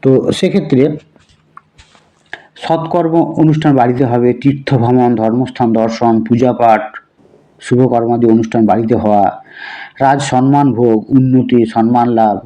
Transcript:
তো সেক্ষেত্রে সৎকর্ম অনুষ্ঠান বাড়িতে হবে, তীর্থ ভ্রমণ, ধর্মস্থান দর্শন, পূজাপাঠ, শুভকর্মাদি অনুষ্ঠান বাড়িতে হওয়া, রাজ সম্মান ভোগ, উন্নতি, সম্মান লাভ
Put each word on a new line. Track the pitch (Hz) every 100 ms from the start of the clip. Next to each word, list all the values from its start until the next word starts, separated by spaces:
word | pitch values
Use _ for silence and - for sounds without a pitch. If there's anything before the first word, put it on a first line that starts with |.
তো | 135 131 131
সেক্ষেত্রে | - 185 190 151 131 147 156 _ _ _ _ _ - _ _ _ _ _ _ _ - - - -
সৎকর্ম | 165 160 175 165 165
অনুষ্ঠান | 160 - 156 156 156 135
বাড়িতে | 120 123
হবে, | 131 120 123
তীর্থ | 123 139 139 -
ভ্রমণ, | 135 117 123 120
ধর্মস্থান | 120 110 120 127 - 117
দর্শন, | 113 113 113 120 110
পূজাপাঠ, | 110 120 127 117 117 107 - - _ _ _ _ _ _
শুভকর্মাদি | - 123 127 117 117 120 120
অনুষ্ঠান | 113 113 117 107
বাড়িতে | 98 113 117
হওয়া, | 107 104 98 - - - - - - -
রাজ | 135 139
সম্মান | 139 127 135 143 143
ভোগ, | 110 120 110 -
উন্নতি, | 135 131 127 127 123 113
সম্মান | 117 113 123 120
লাভ | 117 110 101